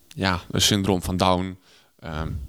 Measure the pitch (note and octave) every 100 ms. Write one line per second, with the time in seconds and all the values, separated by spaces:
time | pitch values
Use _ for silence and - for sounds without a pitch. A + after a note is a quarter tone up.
0 | _ - F#2+ F2 - F#2+ - G#2 G2 F#2
1 | - F2+ F#2+ F2+ F#2 F#2 _ - _ _
2 | D#2+ D#2 D#2+ D#2